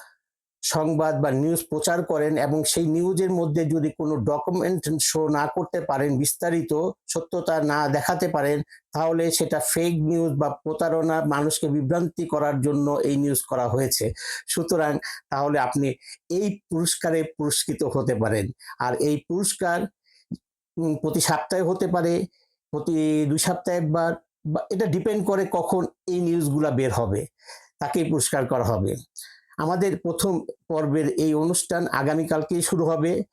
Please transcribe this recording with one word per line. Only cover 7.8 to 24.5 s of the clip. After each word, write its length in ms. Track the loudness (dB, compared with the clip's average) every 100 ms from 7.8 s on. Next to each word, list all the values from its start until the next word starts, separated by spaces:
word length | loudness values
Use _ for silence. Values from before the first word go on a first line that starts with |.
| 2
দেখাতে 400 | 0 0 0 0
পারেন, 340 | 0 0 0 -4 -14 _
তাহলে 380 | -2 0 2 0
সেটা 300 | 0 0 0 2
ফেক 200 | 2 2 2
নিউজ 300 | 2 2 2
বা 180 | 2 0
প্রতারণা, 720 | -2 -4 0 2 4 4 2
মানুষকে 440 | 2 2 2 2 0
বিভ্রান্তি 580 | 2 2 2 0 -2 -2
করার 340 | 0 2 2
জন্য 300 | 2 2 2
এই 260 | 2 2 2
নিউজ 260 | 2 0
করা 260 | -2 -2 0
হয়েছে। 440 | 2 0 0 -2 -4 -10 -10 -6
সুতরাং 500 | -4 0 2 2 -2 -6 -14 -6
তাহলে 280 | -2 0 0
আপনি 360 | 0 0 0 -2 -12 -20 -6
এই 300 | -2 -2 -4 -6
পুরস্কারে 520 | -2 -2 -2 0 0
পুরস্কৃত 600 | -2 -2 -2 -2 -2 -2
হতে 320 | 0 0 0
পারেন। 360 | 0 2 0 -2 -8 -14 -4
আর 160 | -2
এই 220 | 0 0 0 -2
পুরস্কার, 580 | -2 -2 -2 -2 -2 -4 _ _ _ -16 -16 _ _ _ -4
উম, 200 | -2 -2
প্রতি 240 | -2 0
সপ্তাহে 420 | 0 0 0 0
হতে 240 | 0 0 0
পারে, 400 | 0 0 0 -4 _ _ _ -10
প্রতি 560 | -6 -2 0 2 2 2
দুই 100 | 2
সপ্তাহে 400 | 0 0 0 0
একবার, 360 | 0 0 0 -2 _ _
বা 200 | -6